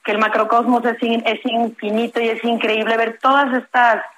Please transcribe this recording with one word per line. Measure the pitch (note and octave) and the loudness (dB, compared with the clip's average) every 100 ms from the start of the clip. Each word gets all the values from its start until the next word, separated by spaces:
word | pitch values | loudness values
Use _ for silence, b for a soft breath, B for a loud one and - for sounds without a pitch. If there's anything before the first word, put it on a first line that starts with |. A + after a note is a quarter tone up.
que | - | -2
el | G#3 | 0
macrocosmos | G#3+ A3 G#3+ A#3 A#3+ A#3+ A#3+ | 0 0 2 2 2 0 0
es | A#3 | -2
in-, | A#3 A#3 A3+ | -2 -2 -2
es | G#3+ | -4
infinito | B3+ A#3 A#3 A#3 G#3 G#3+ A#3 A#3 | -4 -2 -4 -4 -4 -2 -2 -2
y | A3+ | -2
es | A3 | -2
increíble | A#3 A3+ A3+ A3 A3 A3+ | -2 -2 0 0 0 0
ver | A3+ A3+ | -2 0
todas | B3+ C#4 C4+ | 2 4 2
estas, | B3 B3 B3+ A#3+ G#3 - | -2 0 2 4 2 -4